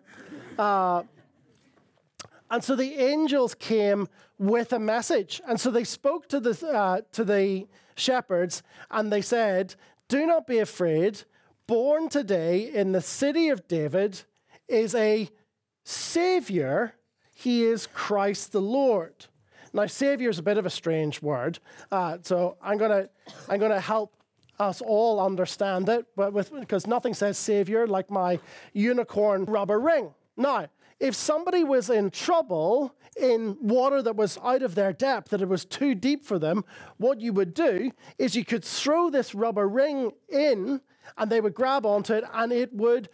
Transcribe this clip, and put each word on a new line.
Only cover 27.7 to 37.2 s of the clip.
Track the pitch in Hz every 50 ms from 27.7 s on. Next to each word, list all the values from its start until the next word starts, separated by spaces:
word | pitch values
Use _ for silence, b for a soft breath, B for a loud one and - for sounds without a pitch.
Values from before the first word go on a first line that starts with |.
| 214 226 233 220
like | 202 190 190 -
my | 202 196 180 180 180 165 B B B B B B
unicorn | B 202 202 240 247 247 233 - - 202 208 214 202 190 196
rubber | 175 214 208 202 185 208 214
ring. | 247 320 339 294 226 160 139 _ _ _ _ -
Now, | 240 285 269 214 165 139 _ b b b b b
if | 254 269 202
somebody | - - - 302 311 339 359 359 359 339
was | 277 277 254 214 196
in | 247 214 202 196
trouble | - - - - 349 330 311 254 180 160 156 175 220 262 294 247 - b b b b b
in | 320 254 240 226 226 220 - 320
water | 285 202 226 254 247 277 277 277
that | 254 226 220
was | 202 214 190 - -
out | - 240 254 254
of | 262 240 170
their | 196 202 196 185
depth, | - 254 269 269 214 165 -
that | - 196
it | 196 180
was | 190 175 -
too | - - - 269 285 262
deep | 185 185 262 294 285 -
for | - 214 175
them, | 156 156 170 214 - B B B B B B
what | B 196 247 269
you | 220